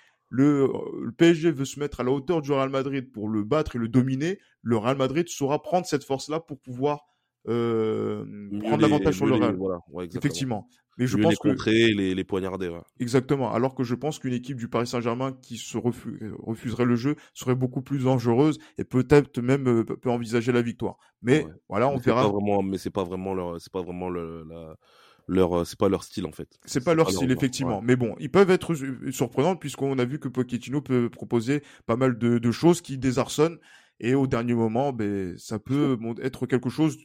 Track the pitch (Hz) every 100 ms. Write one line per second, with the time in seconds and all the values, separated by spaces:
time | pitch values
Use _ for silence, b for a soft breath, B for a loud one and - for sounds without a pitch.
0 | b b _ 117 143 143 135 - - -
1 | - - 170 170 170 135 135 135 143 -
2 | 123 139 131 165 139 139 135 139 135 135
3 | 131 - 107 110 104 151 151 123 113 123
4 | 131 131 160 196 b b 110 117 110 139
5 | 131 143 170 - 139 147 - 180 - 147
6 | - 135 - 156 - 139 127 123 143 147
7 | _ _ _ _ - 120 117 113 110 107
8 | 107 104 107 104 101 101 - 147 160 151
9 | 151 - 139 120 117 92 95 87 - 76
10 | 90 85 143 - 131 107 - b b -
11 | 123 101 107 104 - - 104 113 117 101
12 | 95 92 92 98 92 92 90 85 - -
13 | 123 131 123 143 120 110 131 131 120 120
14 | 143 151 131 123 123 135 117 117 120 123
15 | 117 120 131 131 - 113 - 117 117 117
16 | 117 101 107 92 98 113 123 110 123 120
17 | 131 151 B - 127 127 127 135 131 139
18 | 127 131 117 117 156 151 B B - 127
19 | 127 147 135 - 120 143 131 113 110 -
20 | 127 120 117 117 117 123 117 - 101 -
21 | b _ 113 151 80 78 - 101 131 135
22 | 123 120 113 101 104 101 95 92 95 101
23 | 87 92 95 95 87 85 - 95 87 90
24 | 92 87 82 82 80 82 80 80 b b
25 | b b - 92 90 87 85 - 101 92
26 | - - 85 76 80 _ - 139 131 160
27 | 160 95 127 127 135 - - 104 117 127
28 | 117 - 147 156 190 180 - 160 135 127
29 | - - 123 - 156 185 143 - 139 135
30 | 123 147 135 127 127 120 - 139 135 127
31 | 117 - 104 120 113 147 - B - 117
32 | 131 113 117 120 120 113 165 170 - 135
33 | 131 123 117 - 160 170 b b b -
34 | 113 135 131 123 120 120 113 113 143 123
35 | 104 101 92 87 - 110 - 139 143 123
36 | 113 120 135 - 123 127 127 113 156 -